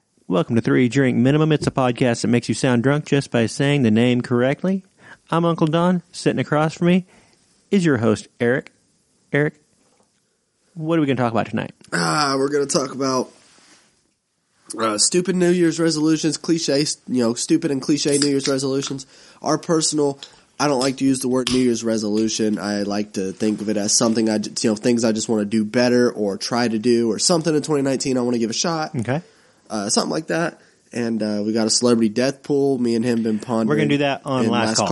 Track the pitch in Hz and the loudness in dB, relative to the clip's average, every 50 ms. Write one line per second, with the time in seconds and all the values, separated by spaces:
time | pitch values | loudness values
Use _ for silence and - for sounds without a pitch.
0 | _ _ _ _ _ - 180 175 160 - 120 117 - 135 139 135 127 120 117 139 | _ _ _ _ _ -2 -2 -2 0 0 0 0 0 2 2 2 2 2 2 2
1 | 139 127 120 117 120 135 143 151 156 156 151 143 - 135 - 139 131 123 120 - | 0 2 2 2 2 4 4 4 2 2 2 0 0 -2 -2 0 0 0 0 0
2 | 131 123 117 - - 110 120 120 - - 117 - - 135 123 120 117 135 143 151 | 0 0 0 0 0 0 0 0 0 -2 -2 0 2 2 2 4 2 2 2 0
3 | 151 - 147 139 - - - 120 113 107 - - 139 139 143 147 127 110 107 110 | 0 0 0 0 0 0 0 0 0 0 0 -2 0 0 2 2 2 4 4 4
4 | 120 123 123 123 117 - 123 120 123 131 147 - - 185 196 190 - _ _ _ | 4 2 2 0 0 0 0 2 2 0 0 -2 -2 -2 -2 -4 -6 _ _ _
5 | - - - - _ - 156 165 170 170 165 - 170 156 147 170 170 180 185 175 | -20 -20 -20 -20 _ -2 0 2 2 2 2 2 0 0 2 2 2 2 2 0
6 | - _ - - - 151 110 123 131 - 151 147 156 160 - - 175 170 180 190 | -4 _ -14 -4 -2 -2 0 0 -2 0 0 0 2 0 0 0 2 2 2 2
7 | 180 - _ _ _ _ _ _ _ _ _ _ _ _ 196 202 170 165 139 110 | 0 -4 _ _ _ _ _ _ _ _ _ _ _ _ 0 2 4 4 2 4
8 | 113 110 107 - - - _ - 120 120 127 143 - - - _ _ _ _ _ | 4 2 2 0 -2 -10 _ -2 0 0 0 0 -4 -8 -18 _ _ _ _ _
9 | _ _ _ _ _ _ - 139 147 156 - _ _ _ _ _ _ _ _ _ | _ _ _ _ _ _ -2 0 0 -2 -4 _ _ _ _ _ _ _ _ _
10 | _ _ _ _ _ _ _ _ _ _ _ _ _ _ _ 170 156 156 170 165 | _ _ _ _ _ _ _ _ _ _ _ _ _ _ _ -8 -4 0 0 2
11 | 151 135 131 123 123 117 113 107 - - - 107 98 - - _ - - - 175 | 2 2 2 0 0 0 0 0 -2 -2 -4 -6 -6 -6 -12 _ -12 -6 -4 -2
12 | 170 160 160 151 147 139 135 135 135 143 143 143 143 139 - 165 131 123 127 123 | 0 0 0 0 0 0 0 0 0 0 0 -2 -2 0 0 -2 -2 -4 -4 -4
13 | 139 135 131 127 117 - - - _ _ _ _ _ _ - _ _ _ _ _ | -2 -2 -2 -2 -4 -6 -10 -20 _ _ _ _ _ _ -20 _ _ _ _ _
14 | _ _ _ _ _ _ _ _ _ _ _ _ _ - - 113 113 110 214 214 | _ _ _ _ _ _ _ _ _ _ _ _ _ -14 -6 -4 -2 -2 0 0
15 | - - - 180 180 190 180 180 175 175 180 180 170 165 151 160 165 165 156 151 | 0 0 0 0 0 0 0 2 2 4 4 4 2 2 2 0 0 0 0 2
16 | 151 160 160 151 - 156 147 - - - 165 165 - - 139 143 151 147 - - | 2 2 2 2 0 -2 -2 -2 -2 -2 -2 0 0 0 0 0 0 -2 -4 -8
17 | _ - 127 127 120 113 120 - - - 165 156 - 151 139 135 131 - 151 143 | _ -4 0 0 2 0 0 -2 0 0 0 0 0 -2 -4 -2 0 -2 -2 0
18 | - 156 - - 143 143 139 139 135 143 139 135 135 135 131 139 139 - 143 135 | 0 0 0 0 0 0 0 0 0 -2 -2 -2 -2 -2 -2 -2 -4 -4 -8 -10
19 | - - - - - - - - - - 156 151 - - 170 160 156 - 156 151 | -12 -16 -20 -20 -20 -20 -18 -8 -2 -2 -2 -2 0 0 0 0 0 0 0 0
20 | 147 143 135 139 - - - - _ _ _ - 135 147 143 123 127 139 127 - | 0 0 -2 -6 -12 -20 -20 -20 _ _ _ -2 0 2 2 2 0 0 0 0
21 | 139 135 135 127 131 123 123 131 123 117 123 127 127 123 117 110 113 113 113 110 | 0 0 0 0 0 0 0 0 0 0 0 2 2 2 2 0 0 -2 -2 -2
22 | 107 104 104 107 110 110 110 - 110 107 107 87 90 104 104 101 101 98 101 104 | -2 -2 0 0 0 0 -2 -2 -2 -2 -2 -2 -2 -4 -4 -2 -4 -4 -4 -4
23 | 104 104 - 107 95 95 92 - 110 107 107 107 104 104 104 104 101 104 - - | -6 -6 -6 -6 -6 -6 -4 -2 -2 -2 -2 -2 -4 -4 -4 -2 -2 0 0 2
24 | 123 113 113 117 110 110 110 107 104 - - - - 117 107 107 - 127 120 117 | 2 2 2 2 0 0 0 -2 -2 -6 -6 -2 -2 -2 0 0 0 0 2 2
25 | 120 113 107 110 110 - 117 107 104 101 110 110 107 107 107 123 123 123 123 123 | 2 0 0 -2 -2 -2 -2 -2 -2 0 0 -2 -2 0 0 0 2 4 4 4
26 | 123 120 - - 104 101 95 - - - 127 120 123 117 113 110 107 123 120 117 | 2 2 0 -2 -4 -4 -4 -6 -6 -4 -2 -2 0 -2 -2 0 2 2 2 2
27 | 117 113 101 - - - 180 160 - 170 156 151 139 - 156 139 139 139 135 127 | 2 0 0 0 0 2 2 2 0 0 -2 -2 0 0 -2 -2 0 -2 -2 -2
28 | - 139 127 127 120 123 127 117 117 107 110 - - 180 165 160 156 151 - 131 | -2 -2 -2 0 0 0 0 -2 -2 -2 -2 -2 -2 -2 -2 -4 -6 -6 -6 -6
29 | 104 110 127 160 - - _ _ _ _ _ _ _ - 107 107 98 104 - - | -4 -2 -4 -4 -6 -10 _ _ _ _ _ _ _ -10 -8 -6 -4 -2 -2 0
30 | - - 156 156 160 - 170 160 170 156 - - _ _ _ _ _ _ - 123 | 0 -2 -4 -6 -4 -4 -4 -2 -2 -4 -6 -10 _ _ _ _ _ _ -6 -4
31 | 120 117 113 107 110 107 104 104 104 110 110 113 110 110 - - 123 120 120 113 | -4 -2 -2 -2 -2 -2 -2 -2 -2 -2 0 0 0 0 0 2 2 2 4 4
32 | 113 107 107 120 123 139 135 - - - 147 139 139 139 135 123 123 117 117 117 | 2 0 0 0 -2 -2 -4 -6 -4 -2 0 0 2 0 0 0 0 0 0 0
33 | 117 123 117 117 110 113 107 104 - - 120 113 113 127 143 151 156 147 143 143 | 0 0 0 0 0 -2 -2 -4 -4 -2 -2 0 0 2 2 2 2 2 2 0
34 | 143 139 135 - - 143 135 131 123 117 120 120 113 110 113 120 107 92 | 0 -2 -2 -4 -4 -4 -2 0 0 0 0 0 0 0 0 0 0 0